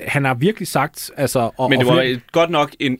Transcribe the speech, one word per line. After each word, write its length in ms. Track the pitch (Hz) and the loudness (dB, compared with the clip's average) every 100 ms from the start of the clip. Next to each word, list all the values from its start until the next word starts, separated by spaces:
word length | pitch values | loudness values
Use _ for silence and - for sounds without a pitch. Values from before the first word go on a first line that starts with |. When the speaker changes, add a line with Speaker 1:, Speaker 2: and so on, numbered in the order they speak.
| - | -4
Speaker 1:
han 180 | 147 135 | -2 0
har 80 | |
virkelig 340 | 120 170 220 180 | 0 0 -2 -4
sagt, 440 | 143 143 - - - | -2 -2 -6 -12 -4
altså, 340 | 131 131 113 - | -2 0 -2 -2
og, 120 | 127 | 0
Speaker 2:
Men 100 | 131 | 2
det 80 | 123 | 4
Speaker 1:
og 80 | 127 | 2
Speaker 2:
var 60 | |
Speaker 1:
flere 180 | 131 123 - | 2 -2 -2
Speaker 2:
godt 180 | 165 165 | 0 2
nok 260 | 160 147 - | 2 -2 -2
en 180 | 135 | -4